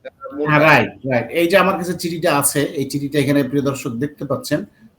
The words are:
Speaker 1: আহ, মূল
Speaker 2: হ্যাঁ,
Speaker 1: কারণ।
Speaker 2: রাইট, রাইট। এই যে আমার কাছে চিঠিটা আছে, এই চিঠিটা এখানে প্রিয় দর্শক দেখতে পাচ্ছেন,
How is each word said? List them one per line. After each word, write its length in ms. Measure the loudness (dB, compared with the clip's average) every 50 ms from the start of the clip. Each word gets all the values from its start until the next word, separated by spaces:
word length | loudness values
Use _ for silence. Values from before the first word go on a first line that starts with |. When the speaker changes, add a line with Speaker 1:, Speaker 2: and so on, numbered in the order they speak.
| -20
Speaker 1:
আহ, 300 | -20 -18 _ -16 -12 -8
মূল 120 | -4 0 2
Speaker 2:
হ্যাঁ, 120 | 4 4
Speaker 1:
কারণ। 120 | 6 6
Speaker 2:
রাইট, 180 | 6 6 4 0 -4 -8 -6
রাইট। 260 | -2 -2 -2 -2 -2
এই 160 | 0 0 2 4
যে 100 | 4 4
আমার 200 | 4 2 0 -2
কাছে 160 | -4 -6 -6
চিঠিটা 440 | -6 -6 -6 -4 -2 0 0 2 2
আছে, 240 | 0 0 0 0
এই 280 | -2 -2 -2 -4 -6 -4
চিঠিটা 300 | -4 -6 -6 -2 -2 0
এখানে 240 | 2 2 2 2 0
প্রিয় 200 | 0 0 -2 0
দর্শক 260 | -2 -4 -4 -6 -8
দেখতে 360 | -6 -4 -6 -6 -6 -10 -6
পাচ্ছেন, 400 | -6 -6 -6 -2 -4 -4 -4 -4 -8 _ _ -20 _ _